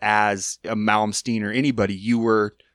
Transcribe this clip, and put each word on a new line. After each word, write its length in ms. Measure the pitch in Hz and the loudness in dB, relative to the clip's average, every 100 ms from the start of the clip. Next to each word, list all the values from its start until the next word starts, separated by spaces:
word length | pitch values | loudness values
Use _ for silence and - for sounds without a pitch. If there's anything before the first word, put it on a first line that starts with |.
as 560 | 107 107 104 98 92 - | 2 2 2 0 -6 -10
a 120 | 98 110 | -6 -2
Malmsteen 680 | 107 107 107 101 - 113 | 2 2 0 -2 -4 -4
or 80 | 104 | -2
anybody. 420 | 120 143 113 98 98 | -2 0 0 -2 -2
You 240 | 107 120 | -2 0
were, 360 | 113 110 104 - _ | 2 2 0 -4 _